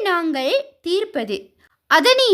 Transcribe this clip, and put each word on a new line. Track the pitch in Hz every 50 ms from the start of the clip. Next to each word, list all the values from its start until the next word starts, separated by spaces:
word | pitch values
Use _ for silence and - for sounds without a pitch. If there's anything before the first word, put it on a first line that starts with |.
| 440
நாங்கள் | 392 359 349 339 320 294 269 262 277 359 554 571 - _ _
தீர்ப்பது, | - 339 349 392 427 427 - 269 226 202 208 - - - _ _ _ _ _ _ _ -
அதனை | 285 320 285 480 508 523 523 480